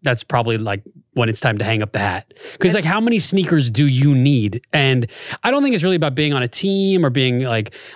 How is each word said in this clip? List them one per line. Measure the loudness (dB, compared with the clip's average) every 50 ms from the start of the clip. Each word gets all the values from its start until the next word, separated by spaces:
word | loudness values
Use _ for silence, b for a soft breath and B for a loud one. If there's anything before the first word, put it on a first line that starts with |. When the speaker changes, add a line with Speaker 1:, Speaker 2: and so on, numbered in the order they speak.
Speaker 1:
that's | -2 -2 -2 -2
probably, | -4 -2 -2 -2 0 0 -2 -2
like, | -2 -4 -6 -6 -8 -14 -20 -20 _ _ -2
when | 0 0 0
it's | 0 0
time | -2 -2 -2 -2
to | -2
hang | -2 -2 -2
up | -2 -4
the | -4 -4
hat. | -2 -2 -4 -6 -10 _ -20 B B B B B
'Cause, | 0
Speaker 2:
And | 2 2
Speaker 1:
like, | 0 0
how | 0 0 0
many | 0 0 0 0
sneakers | 0 0 0 0 0 2 2 2 2 0
do | 0 2 2
you | 2 2 4 4 4 4
need? | 4 4 4 2 2 0 -2 -4 -6 -8 _
And | -2 0 2 2 2 0 -2 -4 B B B B B B
I | B 0
don't | 0 2 2
think | 0 0
it's | 0
really | 0 0 0
about | 0 0 -2 0
being | 0 0 0
on | 0 0
a | -2 -4
team | -4 -4 -4 -2 0 0 0 2 2 2 2
or | 2
being, | 2 2 0 0 0 0
like, | -2 -2 -2 -2 -4 -6 B B B B B